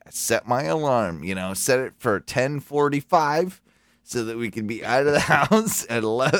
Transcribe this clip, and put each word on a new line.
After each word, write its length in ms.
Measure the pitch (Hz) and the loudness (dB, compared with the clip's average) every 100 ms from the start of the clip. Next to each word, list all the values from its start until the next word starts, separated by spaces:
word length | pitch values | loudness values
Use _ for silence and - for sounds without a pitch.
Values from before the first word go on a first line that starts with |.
I 60 | - | -12
set 380 | - - 113 104 | -8 -2 -2 0
my 160 | 123 | -2
alarm, 580 | 156 160 151 123 101 82 | 0 -2 2 0 0 -4
you 140 | 80 95 | -6 -6
know, 180 | 92 | -6
set 240 | 95 - 127 | -4 0 0
it 140 | 127 - | 0 -6
for 220 | 123 98 | -2 -2
ten 400 | - 135 131 147 | -2 -2 -2 -2
forty-five 1000 | 139 147 143 143 - 175 147 151 185 - _ _ _ _ | -4 0 2 0 0 2 2 0 -2 -6 _ _ _ _
so 220 | - 120 | -10 -6
that 120 | 113 113 | -6 -4
we 140 | 117 | -6
could 160 | 113 107 | -6 -6
be 180 | 110 | -6
out 220 | 104 123 143 | -2 2 4
of 60 | |
the 80 | 143 | 2
<laughs> 0 | |
house 640 | - 151 139 220 220 - - | 4 2 4 4 2 -2 -2
at 140 | 117 | -2
ele-, 200 | 110 113 135 185 | 0 2 2 2